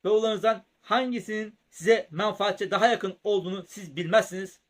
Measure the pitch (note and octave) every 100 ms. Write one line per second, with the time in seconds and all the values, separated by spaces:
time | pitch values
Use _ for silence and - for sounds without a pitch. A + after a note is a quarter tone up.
0 | F#3 G#3+ A3 G#3+ A3 G#3+ _ _ - A3+
1 | B3+ A#3+ F3+ G#3+ G#3+ _ _ - E3+ A3+
2 | - D#3 G#3+ - G3+ F#3+ F#3+ F#3+ A#3 A3+
3 | G3 F#3 G#3+ G3+ F3 F#3+ F3 G#3 F3+ C#3
4 | E3 G#3+ G#3+ F#3 F#3+ -